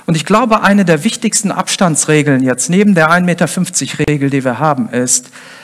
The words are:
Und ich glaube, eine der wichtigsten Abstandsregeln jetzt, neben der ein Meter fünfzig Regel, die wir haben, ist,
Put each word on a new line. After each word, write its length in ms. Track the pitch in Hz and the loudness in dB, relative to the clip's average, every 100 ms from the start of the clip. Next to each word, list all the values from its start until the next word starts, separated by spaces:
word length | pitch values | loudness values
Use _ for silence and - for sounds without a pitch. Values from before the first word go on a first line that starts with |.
Und 120 | - 160 | -4 -4
ich 100 | - | 0
glaube, 360 | 214 240 214 | 0 2 2
eine 220 | 190 202 | 2 2
der 200 | 175 156 | 4 2
wichtigsten 480 | 226 - 220 - 196 | 0 -2 -4 -2 -4
Abstandsregeln 920 | - 185 - 180 147 - 151 143 131 | -4 -6 0 0 0 0 0 2 2
jetzt, 260 | 131 123 - | 0 -2 0
neben 280 | 185 208 175 | 2 4 4
der 120 | 156 | 4
ein 160 | 175 | 2
Meter 220 | 180 170 180 | 2 0 -2
fünfzig 540 | - 175 - 135 - | -2 -4 -4 -6 -4
Regel, 300 | 147 147 139 | -2 0 0
die 140 | 135 | -2
wir 140 | 127 117 | -2 -2
haben, 300 | 156 131 110 | -2 -2 -2
ist, 420 | 123 127 - - - - - | -4 -2 -4 -6 -20 -20 -20